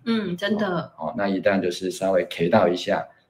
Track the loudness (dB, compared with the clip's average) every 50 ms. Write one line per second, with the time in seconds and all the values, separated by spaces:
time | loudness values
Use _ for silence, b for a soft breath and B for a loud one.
0 | -4 -2 -2 -2 -2 -4 -4 -4 -2 -2 0 0 -2 -2 -2 -4 -4 -8 -10 -8
1 | -8 -6 -4 -2 -2 0 0 0 2 2 2 2 0 0 -2 -2 -4 -4 -4 -2
2 | 0 2 2 2 2 0 -2 -2 0 4 4 4 4 4 2 0 0 -2 -2 -2
3 | -2 -6 b b b